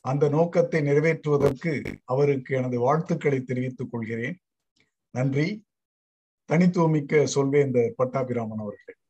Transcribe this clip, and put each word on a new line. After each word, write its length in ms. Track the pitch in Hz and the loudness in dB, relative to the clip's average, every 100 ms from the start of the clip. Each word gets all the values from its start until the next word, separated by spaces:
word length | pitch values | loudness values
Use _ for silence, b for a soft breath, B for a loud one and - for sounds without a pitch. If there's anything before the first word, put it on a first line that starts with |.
| 143 | -2
அந்த 200 | 143 147 | 0 2
நோக்கத்தை 520 | 147 170 180 170 165 | 2 2 2 0 0
நிறைவேற்றுவதற்கு 920 | 143 143 160 160 151 143 143 143 170 127 - - - | 2 2 2 -2 0 2 2 0 -4 -4 -6 -12 -4
அவருக்கு 460 | 131 143 131 - 131 | 0 2 0 -2 -2
எனது 220 | 127 123 | -2 0
வாழ்த்துக்களை 640 | 123 156 - 170 147 135 | 2 2 0 -2 0 -2
தெரிவித்துக் 500 | 127 127 127 123 123 | -2 -4 -4 -8 -8
கொள்கிறேன். 460 | 120 110 113 123 180 _ _ _ _ _ _ _ | -8 -6 -6 -6 -8 _ _ _ _ _ _ _
நன்றி. 360 | 123 139 135 160 214 _ _ _ _ _ _ _ _ - | -4 -2 0 -2 -4 _ _ _ _ _ _ _ _ 0
தனித்துவமிக்க 760 | 160 180 180 160 156 139 151 131 | 4 4 4 2 2 2 2 2
சொல்வேந்தர் 720 | 143 139 143 135 123 113 - | 0 2 2 2 2 0 0
பட்டாபிராமன் 640 | 127 135 120 120 110 107 | -2 -2 -4 -4 -4 -8
அவர்களே 320 | 104 101 - - | -10 -12 -20 -20